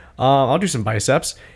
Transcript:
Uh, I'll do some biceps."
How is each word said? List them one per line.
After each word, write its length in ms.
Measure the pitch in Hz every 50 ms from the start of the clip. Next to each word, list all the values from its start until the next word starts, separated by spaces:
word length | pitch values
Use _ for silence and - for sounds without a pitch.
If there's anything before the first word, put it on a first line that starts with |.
| - - - -
Uh, 280 | 123 131 139 139 135 117
I'll 80 | 139 175
do 100 | 202 180
some 160 | 147 120 101
biceps." 500 | 110 110 104 - - 135 151 - - - - - - -